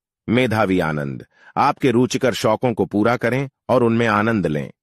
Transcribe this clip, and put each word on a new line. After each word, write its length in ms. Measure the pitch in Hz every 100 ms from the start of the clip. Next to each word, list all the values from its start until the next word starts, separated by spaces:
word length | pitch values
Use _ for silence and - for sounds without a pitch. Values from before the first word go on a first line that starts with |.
| _ _ -
मेधावी 520 | 117 127 110 101 92
आनंद, 460 | 80 76 69 64 - _ - -
आपके 340 | 131 147 135
रुचिकर 440 | 117 127 - 127
शौकों 400 | 95 120 107 127
को 100 | 107
पूरा 320 | 92 101 110 120
करें 320 | 117 127 139 _ -
और 140 | 123
उनमें 240 | 120 113 117
आनंद 400 | 104 107 113 82
लें। 240 | 73 67 -